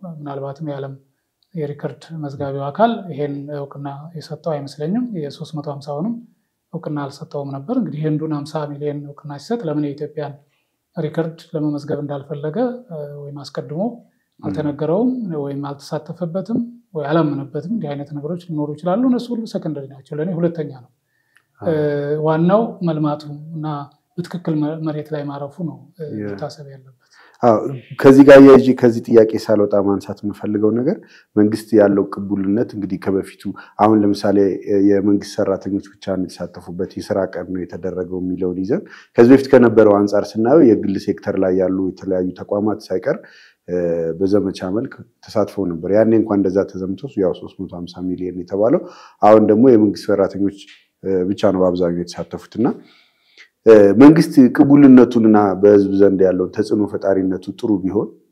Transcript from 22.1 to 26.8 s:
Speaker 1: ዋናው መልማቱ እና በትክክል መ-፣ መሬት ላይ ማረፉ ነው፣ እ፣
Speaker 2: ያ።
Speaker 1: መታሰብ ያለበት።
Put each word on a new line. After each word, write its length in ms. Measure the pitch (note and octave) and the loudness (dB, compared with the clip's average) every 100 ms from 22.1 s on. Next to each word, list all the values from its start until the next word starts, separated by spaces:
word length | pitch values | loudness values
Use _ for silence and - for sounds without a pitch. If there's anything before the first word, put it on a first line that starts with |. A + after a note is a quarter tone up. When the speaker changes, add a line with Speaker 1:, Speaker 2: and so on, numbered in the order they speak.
| D3+ | -4
Speaker 1:
ዋናው 440 | D#3 D#3+ E3+ G#3 A#3 - | -2 0 2 2 0 -4
መልማቱ 400 | E3+ D#3 D3+ D3 D3 D3 D#3 | -4 -2 -4 -4 -10 -16 -14
እና 140 | E3 D#3 C#3+ C#3+ _ _ | -12 -8 -10 -12 _ _
በትክክል 420 | - F3 F3 F3 D#3 | -12 -12 -10 -6 -4
መ-፣ 200 | D3 D#3+ | -4 -6
መሬት 280 | D#3 D3+ D3 | -8 -8 -8
ላይ 140 | D3+ | -10
ማረፉ 320 | C#3+ C#3+ C#3+ - | -10 -10 -14 -10
ነው፣ 140 | E3 C3+ - | -12 -12 -20
እ፣ 140 | _ D3+ G#2+ | _ -14 -10
Speaker 2:
ያ። 120 | G#2 | -10
Speaker 1:
መታሰብ 400 | G2+ D3 - C#3+ | -10 -12 -14 -20
ያለበት። 260 | C3+ | -20